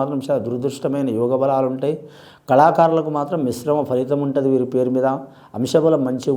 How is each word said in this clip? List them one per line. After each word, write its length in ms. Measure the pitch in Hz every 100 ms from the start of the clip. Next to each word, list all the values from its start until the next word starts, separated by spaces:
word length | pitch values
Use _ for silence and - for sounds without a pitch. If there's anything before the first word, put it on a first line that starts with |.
మాత్రం 180 | 135 139 127
చాలా 140 | 135 110
దురదృష్టమైన 600 | 123 135 - 147 139 135 110
యోగ 140 | 120 131
బలాలు 320 | 135 135 131
ఉంటాయి. 240 | 131 139 160 - - - - -
కళాకారులకు 600 | 131 160 165 165 160 156 147
మాత్రం 220 | 143 170 131
మిశ్రమ 320 | 117 147 147 135
ఫలితం 300 | 127 131 143 143
ఉంటది 220 | 135 135
వీరి 140 | 131 123
పేరు 160 | 127 127
మీద. 180 | 127 131 135 - - - 110
అంశబలం 440 | 127 160 160 151
మంచిగా 320 | 127 127 143